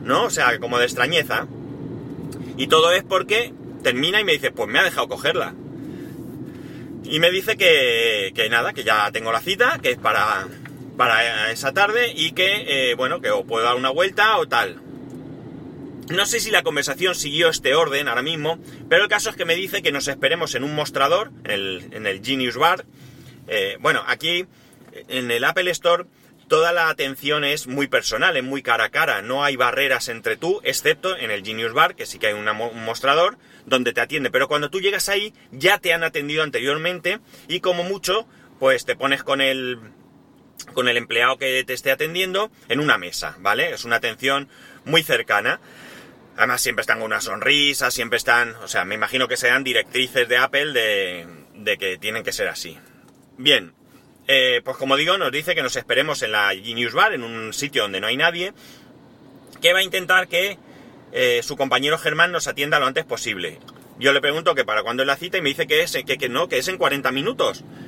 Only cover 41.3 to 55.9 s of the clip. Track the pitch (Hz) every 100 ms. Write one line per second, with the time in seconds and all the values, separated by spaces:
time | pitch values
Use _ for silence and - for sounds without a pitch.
41.3 | 131 135 131 127 127 - 131 156 170 185
42.3 | 190 214 - - 123 151 110 87 - 80
43.3 | 78 95 110 170 110 120 117 120 110 131
44.3 | 139 143 - - - - 165 156 123 -
45.3 | 104 110 156 - - - - - - -
46.3 | - 107 123 - 113 113 113 110 104 -
47.3 | 101 117 143 143 135 127 123 117 117 -
48.3 | 120 117 113 98 110 92 107 107 127 123
49.3 | 123 123 127 131 113 104 127 127 135 117
50.3 | 123 131 139 151 131 110 101 95 90 85
51.3 | 82 73 - 107 98 95 90 104 110 98
52.3 | 95 95 82 85 80 - - - _ _
53.3 | - 131 135 85 _ _ - _ _ -
54.3 | 135 127 123 127 131 135 135 160 196 151
55.3 | 135 156 165 131 127 117